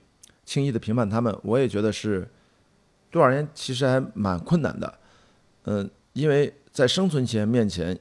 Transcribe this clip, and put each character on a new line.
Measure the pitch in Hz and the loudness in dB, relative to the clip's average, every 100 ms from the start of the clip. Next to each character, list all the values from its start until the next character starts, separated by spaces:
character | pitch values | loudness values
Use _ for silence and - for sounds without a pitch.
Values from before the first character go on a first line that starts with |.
| _ _ - _ - | _ _ -20 _ -6
轻 | 147 139 | -2 -2
易 | |
的 | 113 | -2
评 | - | -2
判 | 123 104 | 0 0
他 | 113 | 0
们， | 117 - | -2 -2
我 | 101 123 | 0 0
也 | 123 | 2
觉 | 101 | 0
得 | 107 | 0
是 | 98 107 95 87 - _ _ _ _ _ _ _ | -2 -2 -4 -4 -14 _ _ _ _ _ _ _
对 | 170 | 2
我 | 135 | 4
而 | |
言 | 139 151 | 4 -2
其 | - - | -8 -8
实 | 127 135 | -2 2
还 | 131 - | 2 0
蛮 | - 101 87 | -2 -2 -2
困 | - 170 | 0 0
难 | 110 - | 0 -4
的。 | - - _ _ _ _ _ _ | -10 -12 _ _ _ _ _ _
嗯， | - 101 98 - _ | -4 -4 -4 -10 _
因 | 131 151 | -2 2
为 | 143 143 - _ | 2 2 -4 _
在 | - 127 | 0 2
生 | 185 190 | 2 2
存 | 151 123 | 2 0
权 | 113 104 | 0 2
面 | 123 104 | 2 2
前， | 87 85 92 | 0 -4 -6